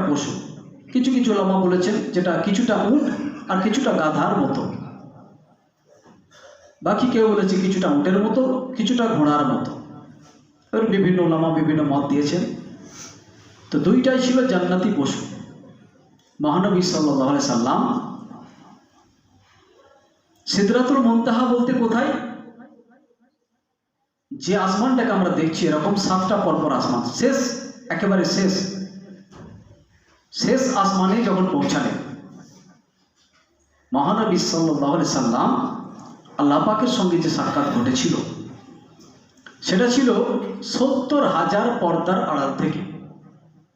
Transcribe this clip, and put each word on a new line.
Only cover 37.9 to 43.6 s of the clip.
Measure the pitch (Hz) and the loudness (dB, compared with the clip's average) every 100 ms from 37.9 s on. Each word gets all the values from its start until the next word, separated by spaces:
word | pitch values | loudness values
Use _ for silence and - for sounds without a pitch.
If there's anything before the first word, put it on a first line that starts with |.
| - 170 151 - - - - - - - - - - _ _ - - | 0 0 0 -4 -8 -14 -18 -20 -20 -20 -20 -20 -20 _ _ -20 -12
সেটা | - 190 240 | -2 2 2
ছিল | 247 247 202 - - - - | 4 4 2 0 -2 -4 -10
সত্তর | - - 262 262 - 294 202 | -6 -2 0 0 0 0 2
হাজার | 165 - 208 240 - | 0 0 0 0 0
পর্দার | 170 165 175 185 - | 0 0 0 -2 -2
আড়াল | 143 135 127 | -2 -2 -2
থেকে, | 156 - 190 - - - - - _ _ | -2 -2 -8 -12 -16 -20 -20 -20 _ _